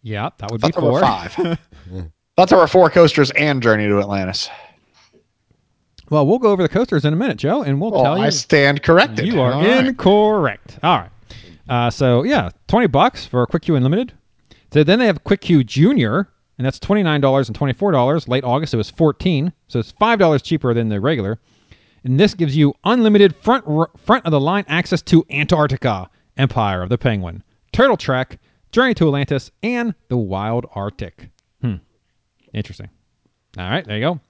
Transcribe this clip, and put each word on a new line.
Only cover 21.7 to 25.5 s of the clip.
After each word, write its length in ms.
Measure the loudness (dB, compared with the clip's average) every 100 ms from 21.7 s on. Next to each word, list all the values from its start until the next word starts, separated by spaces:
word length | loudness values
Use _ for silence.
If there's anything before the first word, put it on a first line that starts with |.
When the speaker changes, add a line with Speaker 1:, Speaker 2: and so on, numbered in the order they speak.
| _ _ _
Speaker 1:
And 160 | -4 2
this 140 | 2
gives 220 | 0 -2 2
you 180 | 2 0
unlimited 500 | -2 2 4 6 4
front 300 | 2 0 0 0
r-, 240 | -2 -4 _
front 280 | 0 0
of 60 | 2
the 80 | 0
line 260 | 0 -2 -2
access 340 | -4 -2 -4
to 240 | 2 2 2
Antarctica, 800 | -6 -2